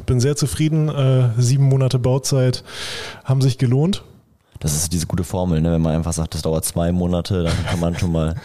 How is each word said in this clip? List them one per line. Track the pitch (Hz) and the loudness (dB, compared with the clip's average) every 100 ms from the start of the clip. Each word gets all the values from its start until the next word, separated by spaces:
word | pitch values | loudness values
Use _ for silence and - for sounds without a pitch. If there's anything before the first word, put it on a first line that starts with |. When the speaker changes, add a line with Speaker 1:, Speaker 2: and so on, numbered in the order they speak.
| - | -2
Speaker 1:
bin | 123 | 0
sehr | 135 143 | 2 0
zufrieden. | 147 - 156 156 151 | -2 -2 0 0 0
Äh, | 143 135 127 123 113 | 0 2 4 2 2
sieben | 120 135 135 | 2 4 4
Monate | 135 127 127 | 4 2 0
Bauzeit | 123 135 - 135 127 123 - - - - - - - | 0 0 0 0 2 0 -6 -12 -10 -10 -12 -10 -2
haben | 131 | 2
sich | 131 - | 2 2
gelohnt. | 123 131 170 208 - - _ _ _ - | 2 2 2 -2 -6 -20 _ _ _ -6
Speaker 2:
Das | 76 | -2
ist | 76 82 | -2 -2
diese | 87 78 | -2 -2
gute | 85 85 | -4 -2
Formel, | 92 90 78 | -2 0 2
ne? | 82 | 2
Wenn | 82 | 2
man | 80 | 2
einfach | 80 82 | 0 -2
sagt, | 80 78 | -2 -4
das | 80 | -2
dauert | 80 80 | -2 -2
zwei | - 87 85 | -2 -2 0
Monate, | 90 87 87 - 92 | 0 0 0 0 -2
dann | 82 - 76 | 0 -2 -2
kann | 85 | -2
man | 85 85 | -2 -2
schon | 90 | -2
mal | 80 78 85 | 0 -2 -4